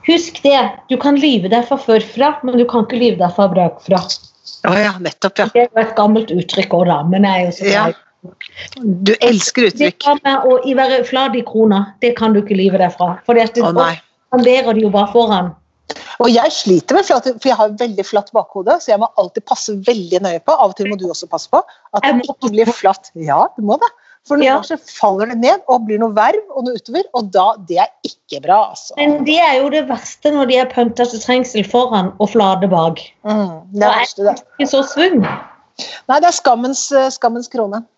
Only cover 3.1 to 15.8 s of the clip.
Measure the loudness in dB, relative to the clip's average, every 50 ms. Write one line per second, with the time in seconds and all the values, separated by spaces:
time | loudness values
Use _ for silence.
3.1 | 2 2 -2 -2 2 0 0 2 2 0 0 0 -2 -6 -2 0 0 0 0 -6
4.1 | -10 -12 -12 -20 _ _ _ -20 -18 -6 -2 0 0 2 0 0 -2 -4 -10 -10
5.1 | -8 _ -4 -4 0 -2 -2 0 2 2 2 2 2 -2 -2 0 0 2 2 4
6.1 | 2 2 0 -2 -4 -4 -4 -2 -4 -4 -2 0 0 0 2 2 0 0 0 0
7.1 | 2 2 2 2 2 0 -2 -2 -4 -2 -2 0 0 2 0 -2 -4 -6 _ _
8.1 | _ _ -20 -20 -20 _ -20 -20 -20 -20 -20 -20 -16 -4 -2 -2 -2 0 0 0
9.1 | 0 2 4 2 2 2 0 -2 0 2 0 2 2 2 -2 -2 -2 _ 0 0
10.1 | 0 0 _ -2 -2 2 2 2 2 2 2 0 0 0 2 2 2 0 -2 -2
11.1 | -2 -2 0 0 -2 -4 -6 -2 0 2 4 4 4 2 0 -4 -6 _ -2 -2
12.1 | 0 0 0 2 2 2 2 0 -2 0 2 2 2 2 0 0 0 -2 -2 -2
13.1 | -4 -6 _ 2 4 4 4 2 0 0 0 2 2 2 0 0 -2 -6 _ _
14.1 | _ _ _ _ 0 4 4 4 4 4 2 0 0 2 0 2 2 2 0 2
15.1 | 2 0 2 2 0 -2 -2 -4 -8 _ _ _ _ _